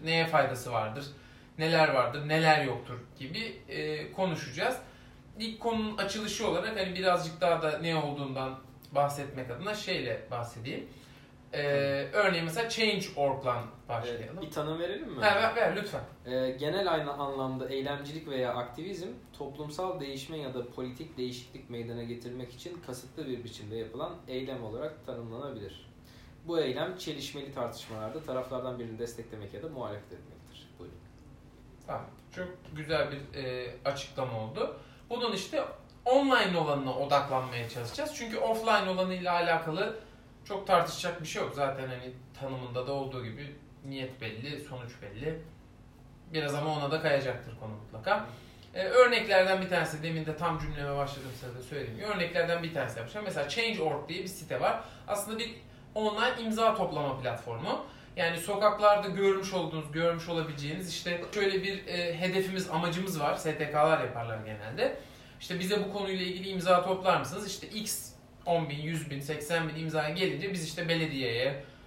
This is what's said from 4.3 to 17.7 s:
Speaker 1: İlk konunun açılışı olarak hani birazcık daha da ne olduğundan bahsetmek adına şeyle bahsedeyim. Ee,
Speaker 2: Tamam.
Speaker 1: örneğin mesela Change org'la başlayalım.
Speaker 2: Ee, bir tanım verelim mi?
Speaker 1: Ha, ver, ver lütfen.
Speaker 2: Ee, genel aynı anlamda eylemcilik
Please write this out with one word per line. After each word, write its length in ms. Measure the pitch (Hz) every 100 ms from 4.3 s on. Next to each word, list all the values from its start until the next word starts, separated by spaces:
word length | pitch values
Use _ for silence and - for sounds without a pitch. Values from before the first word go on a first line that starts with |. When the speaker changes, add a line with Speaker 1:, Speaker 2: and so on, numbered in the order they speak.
| 156 - 151 226 262 - - - - - -
Speaker 1:
İlk 200 | 226 220
konunun 380 | 233 220 214 202
açılışı 500 | 196 214 214 - 214
olarak 320 | 170 214 208
hani 160 | 185 180
birazcık 460 | 185 175 160 -
daha 200 | 175 160
da 160 | 156 151
ne 180 | 165 160
olduğundan 640 | 147 143 135 131 131 127 - - -
bahsetmek 600 | 139 143 143 139 131 120
adına 240 | 120 190 208
şeyle 520 | - 165 127 - -
bahsedeyim. 560 | 120 117 117 120 - - - - - - - -
Ee, 540 | 143 143 139 139 139 -
Speaker 2:
Tamam. 160 | 208 196
Speaker 1:
örneğin 180 | 170 165
mesela 240 | 233 226
Change 360 | - 214 190 147 -
org'la 480 | 139 127 131 117 113 - -
başlayalım. 480 | 113 120 113 110 175
Speaker 2:
Ee, 40 |
bir 100 | 156
tanım 280 | 151 151 160
verelim 300 | 175 392 277
mi? 120 | 147
Speaker 1:
Ha, 140 | 214 202
ver, 200 | 226 233
ver 200 | 185 190
lütfen. 260 | - - - - 123
Speaker 2:
Ee, 300 | 127 131 131
genel 340 | 147 185 185
aynı 200 | 160 147
anlamda 560 | 143 139 135 131 131
eylemcilik 580 | 127